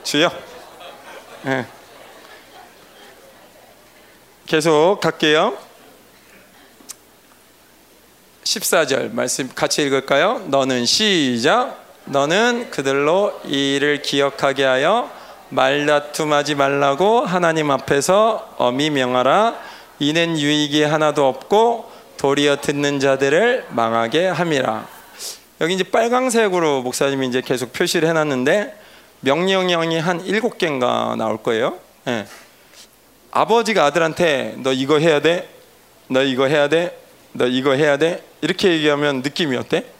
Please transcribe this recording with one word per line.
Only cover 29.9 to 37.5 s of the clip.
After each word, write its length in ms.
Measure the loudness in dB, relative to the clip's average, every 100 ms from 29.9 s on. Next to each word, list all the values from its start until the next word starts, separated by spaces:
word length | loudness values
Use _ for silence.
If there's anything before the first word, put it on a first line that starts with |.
| 0
한 240 | 0 -2
일곱 340 | -2 -2 -2 -2
개인가 560 | -4 0 0 0 -2 -2
나올 240 | -4 -4
거예요. 380 | -2 0 -2 -4 -16 _ -6
예. 180 | -6 -8 -16 -20 _ -20 -20 -20 _ _ _ _
아버지가 520 | -2 2 2 2 2 2
아들한테 720 | 2 -2 0 0 0 -4 -6
"너 120 | -4
이거 280 | -2 0 2
해야 200 | 4 2
돼, 300 | 2 0 -4 -20 -20 _ _ _ -4
너 160 | 0
이거 220 | 0 0 0
해야 240 | 2 2
돼, 280 | 0 -2 -8 -20 -20 -18
너 120 | -4
이거 260 | -2